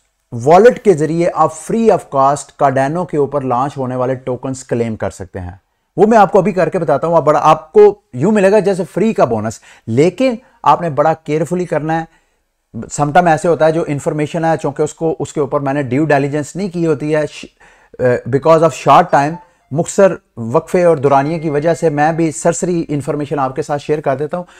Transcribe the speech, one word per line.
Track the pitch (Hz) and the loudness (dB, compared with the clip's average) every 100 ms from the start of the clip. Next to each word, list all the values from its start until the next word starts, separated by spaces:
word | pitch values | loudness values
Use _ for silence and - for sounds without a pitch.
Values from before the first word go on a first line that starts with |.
| _ _ _ | _ _ _
वॉलेट | 120 123 180 240 - | -4 4 6 6 4
के | 214 | 0
ज़रिए | 151 151 165 170 | 2 0 0 -2
आप | 151 156 - | 0 -2 -2
free | - 220 226 | -6 0 2
of | 170 - 139 | 0 -2 0
cost | 135 147 - - | 0 0 -8 -2
Cardano | 139 131 139 165 175 | 0 2 -2 -2 -4
के | 156 | -2
ऊपर | 135 143 | -2 -2
लॉन्च | 131 120 139 139 | -2 -2 -2 -4
होने | 127 127 | -6 -4
वाले | 127 | -4
टोकन्स | 131 131 123 135 131 | -4 -6 -8 -8 -10
क्लेम | - 123 117 107 | -6 -4 -4 -4
कर | 98 | -8
सकते | - 92 98 | -8 -14 -12
हैं। | 90 95 _ _ _ - | -12 -16 _ _ _ 0
वो | 208 | 4
मैं | 226 | 4
आपको | 196 202 | 4 4
अभी | 180 | 2
करके | 185 156 170 | -2 -2 -2
बताता | 160 139 165 | -2 0 2
हूँ। | 165 | 2
आप | |
बड़ा, | 143 151 | 2 2
आपको | 151 160 - 214 208 202 _ | 2 2 2 6 6 4 _
यूँ | 123 175 | -4 0
मिलेगा | 214 190 214 | 2 4 2
जैसे | 185 185 | 2 -2
फ्री | 175 175 220 | -4 -2 -2
का | 202 147 | 2 0
बोनस, | 113 110 - - - - | 0 -4 -8 -20 -16 -4
लेकिन | 117 165 180 262 117 _ _ | 2 2 2 -2 -2 _ _
आपने | - 156 170 | 0 2 0
बड़ा | 135 156 | 0 0
केयरफुली | 160 - 156 165 180 175 | 0 -4 -4 -2 -4 -2
करना | 156 156 165 | -4 -2 -4
है। | 165 _ _ _ _ _ _ 117 | -6 _ _ _ _ _ _ -14
Sometime | - - 147 160 175 | -10 -4 0 2 2
ऐसे | 156 175 | 2 0
होता | 156 156 | 2 0
है | |
जो | 160 | 0
इन्फॉर्मेशन | 160 143 175 151 147 170 | -4 -4 -4 -4 -4 -2
है, | 165 156 | -2 -2
चूँकि | 151 139 | -4 -4
उसको, | 151 - 165 | -6 -2 -4
उसके | - 143 - | -4 -6 -4
ऊपर | 139 147 | -4 -2
मैंने | 139 143 | -2 -4
ड्यू | 131 131 156 | -2 -2 2
डिलिजेंस | 139 139 147 143 160 | 2 0 -4 -6 -8
नहीं | 202 | -6
की | 170 | -2
होती | 165 147 151 | -2 -2 -2
है, | 156 143 | -2 -4
श-, | - - _ - _ _ - | -10 -20 _ -20 _ _ -2
अ, | 123 120 - | 0 0 -2
because | 135 156 160 | 0 4 4
of | 160 | 4
short | - 147 147 | 0 4 4
time, | 180 147 143 170 - _ _ | 4 0 0 -6 -16 _ _
मुख्तसर | 135 165 - 190 - _ - | -6 -2 2 2 2 _ -12
वक्फे | 113 151 160 185 | -4 -4 0 2
और | 175 123 | 2 2
दौरानिए | 135 135 139 165 | 2 2 0 -4
की | 160 | -4
वजह | 143 160 | -2 -2
से | 165 165 | 0 -2
मैं | 147 156 165 | 0 0 0
भी | 165 | -2
सरसरी | - 175 165 175 170 | 0 -2 -2 -4 -4
इन्फॉर्मेशन | - 147 135 147 147 147 | -4 -6 -4 -6 -4 -4
आपके | 131 131 | -4 -4
साथ | 147 147 | -6 -6
शेयर | - 151 | -4 -2
कर | 147 | -2
देता | 131 147 180 | -4 -4 -8
हूँ। | 175 | -10